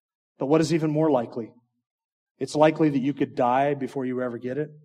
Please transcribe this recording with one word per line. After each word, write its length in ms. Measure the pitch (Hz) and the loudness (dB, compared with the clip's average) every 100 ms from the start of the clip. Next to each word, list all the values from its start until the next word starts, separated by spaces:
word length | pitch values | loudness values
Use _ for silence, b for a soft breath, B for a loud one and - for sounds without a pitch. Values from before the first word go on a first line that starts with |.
| _ _ _ - | _ _ _ -8
But 100 | 135 | 2
what 140 | 160 | 2
is 120 | 147 | 4
even 180 | 165 156 | 0 0
more 180 | 151 160 | 2 2
likely? 420 | 131 113 123 110 - _ _ _ _ _ _ _ - | 2 0 -8 -12 -14 _ _ _ _ _ _ _ -12
It's 180 | 135 151 | -6 2
likely 340 | 156 156 156 | 4 4 2
that 100 | 139 | 2
you 140 | 135 | -2
could 220 | 135 131 113 | -2 -2 0
die 380 | 123 127 143 | 2 2 0
before 320 | 139 127 139 127 | -2 -6 -6 -6
you 160 | 123 | -4
ever 160 | 123 117 | -6 -6
get 200 | 123 135 | -8 -6
it. 120 | 151 - | -8 -12